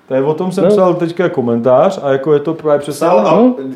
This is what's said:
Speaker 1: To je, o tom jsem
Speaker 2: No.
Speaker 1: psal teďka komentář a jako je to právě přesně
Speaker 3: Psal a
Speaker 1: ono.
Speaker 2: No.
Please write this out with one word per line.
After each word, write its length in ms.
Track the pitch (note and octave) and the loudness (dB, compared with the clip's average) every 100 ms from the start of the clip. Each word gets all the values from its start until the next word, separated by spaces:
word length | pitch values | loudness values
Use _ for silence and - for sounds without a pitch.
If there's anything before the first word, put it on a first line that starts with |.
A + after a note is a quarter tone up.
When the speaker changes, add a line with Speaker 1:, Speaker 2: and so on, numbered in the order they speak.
| _ | _
Speaker 1:
To 60 | C3 | -2
je, 60 | |
o 100 | C#3 | -2
tom 180 | D#3 F#3 | -2 -4
jsem 120 | F#3 | 0
Speaker 2:
No. 60 | F3 | 2
Speaker 1:
psal 240 | G#3 F#3 | 4 2
teďka 360 | E3+ E3 E3 F3 | 0 -4 -2 -2
komentář 720 | - A#2+ A#2 A#2+ B2+ F3+ G3 | -2 -2 0 2 4 2 0
a 80 | C#3 | -2
jako 220 | C3+ D3+ | -2 0
je 60 | D3 | 0
to 140 | C#3+ | 0
právě 260 | D#3+ D#3 D3 | -4 -2 -2
přesně 280 | D3+ C#3+ E3 | -2 -4 0
Speaker 3:
Psal 120 | F3+ | 2
a 120 | D#3+ | 2
Speaker 1:
ono. 100 | F3 | 2
Speaker 2:
No. 140 | B3+ B3 C3 | 2 0 -8